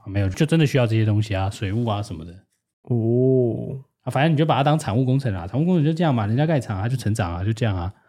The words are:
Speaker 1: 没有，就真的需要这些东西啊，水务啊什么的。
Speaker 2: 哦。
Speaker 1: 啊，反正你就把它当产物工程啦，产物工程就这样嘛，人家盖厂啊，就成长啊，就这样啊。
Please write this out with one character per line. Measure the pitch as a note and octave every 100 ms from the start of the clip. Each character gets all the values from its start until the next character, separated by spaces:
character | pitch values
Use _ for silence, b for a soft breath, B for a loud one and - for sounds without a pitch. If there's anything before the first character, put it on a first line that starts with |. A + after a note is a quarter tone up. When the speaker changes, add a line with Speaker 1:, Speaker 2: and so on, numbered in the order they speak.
| G#2+
Speaker 1:
没 | G2
有， | F#2+
就 | F#2 D3+
真 | E3
的 | C#3+
需 | C#3
要 | A#2
这 | A2
些 |
东 | A2 G#2
西 | G#2+ F#2+
啊， | F#2+
水 | - G2
务 | A2 A#2
啊 | G#2
什 | G2+ E2
么 |
的。 | E2+ F2+ _ _ _ _
Speaker 2:
哦。 | - A#2+ A2+ B2 C3 C3 A#2+ B2 A#2+ C3+ - _
Speaker 1:
啊， | C3+
反 | B2+
正 | D#3+
你 | C#3+
就 |
把 | D#3+ B2+
它 |
当 | C#3+ D#3
产 | - C#3
物 | B2+
工 | C3+
程 | C3
啦， | F#2 F2
产 | B2+
物 |
工 | E3+ F3+
程 | D3
就 |
这 | E3
样 | E3
嘛， | A#2+ G#2
人 | A#2+
家 |
盖 | D#3+ D3+
厂 | - F#2+
啊， | A#2
就 | C3
成 | G#2
长 | A2 F2 E2+
啊， |
就 | G2
这 | A2 A#2
样 | F#2
啊。 | F2 -